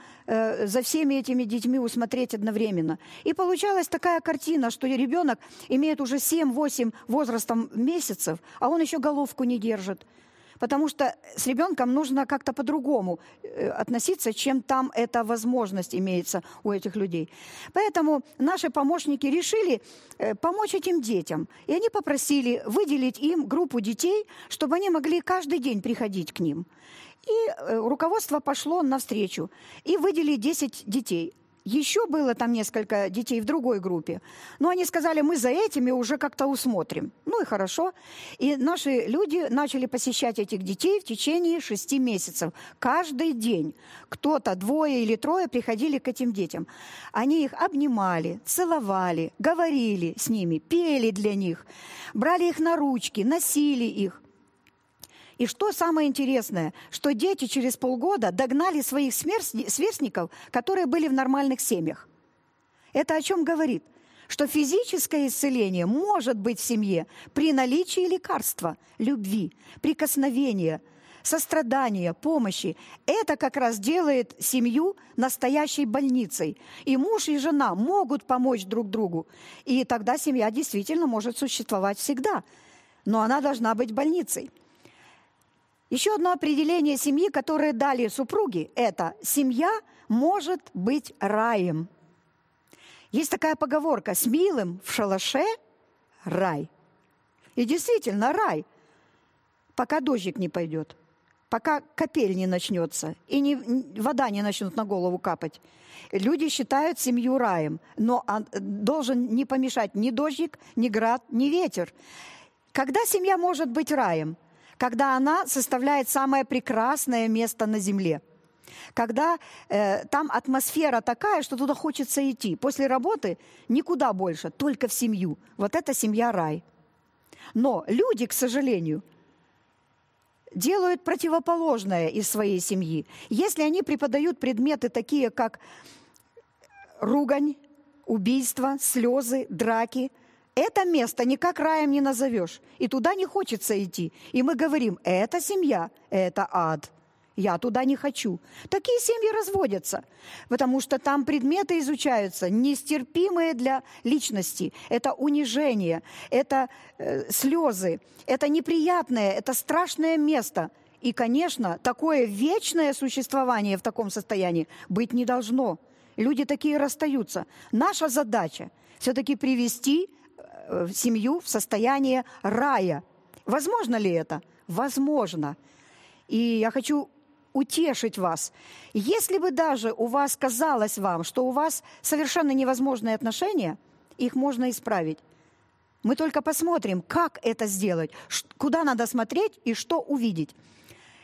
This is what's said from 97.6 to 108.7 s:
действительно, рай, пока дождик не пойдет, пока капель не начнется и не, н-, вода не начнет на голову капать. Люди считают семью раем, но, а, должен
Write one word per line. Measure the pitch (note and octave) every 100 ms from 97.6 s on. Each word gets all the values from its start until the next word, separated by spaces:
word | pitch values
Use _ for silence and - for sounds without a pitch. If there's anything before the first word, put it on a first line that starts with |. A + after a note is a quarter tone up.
действительно, | A#3 E4+ - A4+ A#3 G3+ A#3+
рай, | F#4 F#4+ D#3 - _ _ _ _ _ _ _ _ _ _ -
пока | G#3+ D#4
дождик | C4 B3 F3+ G3
не | F3
пойдет, | F3+ E3 D#3 D3+ - _ _ _ _ -
пока | A3+ D#4+ D4 -
капель | - D#4 D#4+ G3+
не | F#3 F#3
начнется | F3+ - F3+ E3 - D#3 - -
и | C#4
не, | C#4
н-, | C#4 A3 C4 - G3+
вода | A#3 C#4 B3
не | G3+
начнет | G#3 - G3
на | A3
голову | G#3 G3 F3+ F3+
капать. | F#3+ D#3+ D#3+ - _ _ - - -
Люди | G3 G#3+ D#4 D#4
считают | - A#3 C#4 D#4 D4+
семью | B3+ A#3+ B3 C4
раем, | A#3 F3 D3+ D#3 - -
но, | A3 A#3+ -
а, | G#3+ - G3+
должен | G3